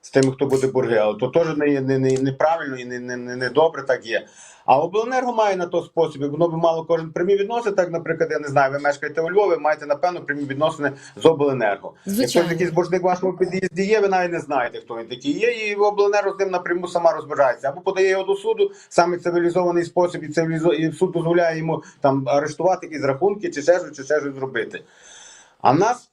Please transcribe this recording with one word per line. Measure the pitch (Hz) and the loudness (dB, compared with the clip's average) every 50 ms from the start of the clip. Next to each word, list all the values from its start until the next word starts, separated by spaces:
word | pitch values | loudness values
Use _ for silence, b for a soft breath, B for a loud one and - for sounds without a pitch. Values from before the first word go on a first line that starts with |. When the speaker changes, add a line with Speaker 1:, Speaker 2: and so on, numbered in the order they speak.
Speaker 1:
з | _ - | _ 2
тими, | - 135 135 135 | 2 4 4 4
хто | 131 - 147 | 2 0 0
буде | 131 135 131 131 | 2 2 2 2
борги, | 131 131 131 120 113 117 | 2 0 0 0 2 2
але | 107 107 107 107 107 | 4 2 2 0 0
то | 123 | -4
теж | 127 - 165 170 160 151 | 0 2 2 2 2 0
не | 147 147 147 | 0 2 2
є, | 143 139 | 2 2
не, | 131 131 135 131 | 0 0 0 2
не, | 131 131 131 | 2 2 2
неправильно | 131 135 139 131 135 151 156 165 165 156 139 131 | 2 0 -2 0 0 0 0 2 0 -4 -8 -10
і | 127 123 | -10 -10
не, | 123 123 123 | -10 -10 -10
не, | 123 123 123 | -8 -8 -10
не, | 123 123 123 123 | -10 -8 -10 -6
не | 123 127 123 | -4 -4 0
добре | 123 143 160 165 156 143 135 | 2 2 2 2 0 -4 -2
так | - 127 120 107 | -2 -2 -2 -2
є. | 113 110 98 B B B B B B B B B | -4 -4 -4 B B B B B B B B B
А | - 123 135 | 4 4 4
обленерго | 160 170 185 214 226 240 262 254 254 240 226 | 4 2 0 -2 -2 0 -2 -2 -2 0 0
має | 220 214 208 190 | 2 2 2 2
на | 180 175 | -2 -4
то | 170 175 170 | -2 -2 -4
спосіб, | 165 - _ 165 160 151 151 139 139 143 | -4 -2 _ 0 0 0 -2 -6 -6 -4
воно | 143 156 170 170 | 0 0 0 0
би | 160 | 0
мало | 165 170 165 165 160 160 | 0 0 0 0 0 -2
кожен | 160 170 165 165 160 | -2 -2 -2 -2 -6
прямі | 160 170 175 185 202 | -4 -2 2 2 2
відносини, | 196 196 214 233 240 226 208 196 | 2 0 -2 -4 -4 -2 -2 0
так, | 196 180 175 | 0 0 0
наприклад, | 165 160 151 160 165 160 170 147 | -2 -6 -4 -4 -2 -2 -2 -2
я | 151 151 | -2 -6
не | 147 | -6
знаю, | 143 135 143 139 135 | 0 2 2 2 4
ви | 139 143 | 0 0
мешкаєте | 147 143 143 - 151 147 147 160 | -2 -2 -2 -2 -6 -6 -4 -4
у | 160 165 | -4 2
Львові, | 180 202 208 190 170 151 | 2 2 4 4 0 2
маєте, | 143 151 156 147 151 | 2 0 0 0 -2
напевно, | 147 147 143 175 180 175 160 | -4 -2 0 0 -2 -2 -4
прямі | 135 139 143 147 143 | -8 -6 -6 -6 -4
відносини | 135 135 135 151 160 160 135 147 135 139 B B B B | -6 -2 0 0 -2 0 -2 -4 -4 -4 B B B B
з | - - | 4 4
обленерго. | 156 160 131 147 143 135 127 113 104 98 - - 87 - b b | 4 4 6 0 0 0 2 0 0 0 -2 -8 -16 -16 b b
Speaker 2:
Звичайно. | 196 196 220 - - - 170 170 170 | -6 -2 -2 -2 2 2 2 2 2
Speaker 1:
Якщо | 165 | 0
якийсь | 165 180 175 | -2 -2 0
боржник | 160 175 170 160 180 185 | 0 0 0 0 -2 0
в | 170 | 0
вашому | 185 180 180 - 185 180 | 0 0 0 -2 -4 -2
під'їзді | - 185 180 170 190 185 180 - 175 196 | -2 -4 -2 -2 -4 -4 -4 -4 -4 0
є, | 202 220 214 | 2 2 2
ви | 202 | 4
навіть | 196 190 185 180 175 | 2 2 2 0 0
не | 170 160 | -4 -6
знаєте, | - 139 147 135 120 120 117 113 | -6 -2 -2 -2 -2 -2 -6 -10
хто | - - 120 | -12 -10 -10
він | 117 113 | -10 -10
такий | 113 127 127 131 143 147 180 | -10 -12 -6 -4 -4 -2 0
є, | 214 240 | 0 0
і | 240 226 214 208 202 | 0 0 -4 -4 0
обленерго | 202 208 208 202 196 208 202 208 208 196 196 185 | 2 2 2 4 2 2 4 4 2 0 0 -2
з | 185 | -2
ним | 196 190 | -2 -2
напряму | 185 175 175 175 175 175 180 | -2 -4 -2 -2 -4 -4 -4
сама | 175 - 175 170 165 151 | -2 -4 2 2 2 2
розбирається. | 151 135 135 147 135 139 127 120 - - 135 | 2 -6 -6 2 2 2 2 2 0 -4 -6
Або | 139 139 | -6 -4
подає | - 190 185 185 190 190 | -6 -4 0 2 2 2
його | 190 190 185 | 2 0 0
до | 190 196 | -2 -4
суду, | 196 - 220 220 196 202 196 B B B B | -2 0 -2 0 0 0 -2 B B B B
саме | - - 170 175 175 | 2 2 2 2 0
цивілізований | 170 - 175 170 175 170 175 170 180 180 175 170 175 170 | -2 -4 -2 0 2 0 2 2 2 0 2 0 0 -2
спосіб, | 165 _ 175 180 175 - 160 156 | 0 _ 0 0 0 -2 -6 -8
і | |
цивілізо-, | 147 151 170 165 160 165 160 160 175 147 | -2 0 0 0 0 0 0 2 2 2
і | 151 165 160 | 2 0 -2
суд | 151 - 185 180 | 0 0 -2 0
дозволяє | 165 170 160 165 170 175 170 165 160 | 0 -2 0 2 2 4 4 2 0
йому | 160 156 160 156 156 B B B B | -2 -2 -2 -4 -4 B B B B
там | - 139 135 139 135 147 | 2 2 2 2 0 2
арештувати | 143 143 147 151 151 - 165 185 185 180 170 | 0 0 0 -2 -4 0 0 0 0 0 -4
якісь | - 156 143 127 | -12 -8 -4 -2
рахунки, | 135 135 135 180 202 202 208 180 170 | -2 0 2 0 0 0 -2 -6 -6
чи | 151 143 | -6 0
ще | 143 165 175 170 | 2 4 4 4
щось, | - 151 143 | 2 -6 -12
чи | - 131 | -14 -2
ще | 135 147 151 | 0 0 0
щось | 143 143 135 | 0 -2 -6
зробити. | 135 131 131 131 117 104 85 - 82 - B B B B B B B B B B B B B B B | -6 -8 -4 -2 -4 -4 -4 -8 -14 -16 B B B B B B B B B B B B B B B
А | - 117 | 2 4
в | 135 165 | 4 4
нас | 196 226 247 240 - _ | 4 2 0 -2 -8 _